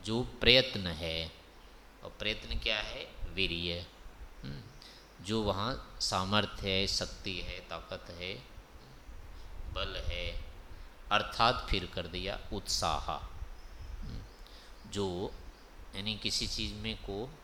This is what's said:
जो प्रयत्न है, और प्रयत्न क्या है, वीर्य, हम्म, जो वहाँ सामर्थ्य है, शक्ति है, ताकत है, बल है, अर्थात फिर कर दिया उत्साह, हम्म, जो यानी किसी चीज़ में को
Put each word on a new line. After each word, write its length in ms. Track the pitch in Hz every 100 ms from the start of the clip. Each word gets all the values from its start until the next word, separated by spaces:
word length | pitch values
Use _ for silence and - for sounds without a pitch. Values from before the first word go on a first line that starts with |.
जो 200 | - 113
प्रयत्न 640 | 120 - 113 123 127 104 92
है, 440 | 78 82 80 80 - - - - - - -
और 120 | - -
प्रयत्न 400 | 104 110 117 117
क्या 200 | 117 107
है, 360 | 104 127 - - -
वीर्य, 580 | 92 90 85 87 85 90 - - - - -
हम्म, 200 | - 139 107 - - - - -
जो 200 | 87 110
वहाँ 560 | 104 95 110 139 - -
सामर्थ्य 720 | - 98 95 104 101 - 98
है, 180 | 95 98
शक्ति 520 | - 92 - 104 90
है, 200 | 87 90
ताकत 460 | - 85 - 92 -
है, 260 | 87 90 113 131 - - - - - - - - - - - -
बल 240 | 92 101 92
है, 520 | 87 87 87 82 - - - - - - -
अर्थात 560 | 104 - - 117 127 -
फिर 160 | 101 87
कर 220 | - 85
दिया 320 | 87 92 - -
उत्साह, 580 | 104 - - 85 76 -
हम्म, 1080 | 76 - - - - - - - - - - - - - - - - 104
जो 420 | 95 98 90 104 - - - - - - 98
यानी 220 | 104 104
किसी 300 | 107 - 107
चीज़ 260 | - 107
में 240 | 101 110 107
को 320 | - 98 127 156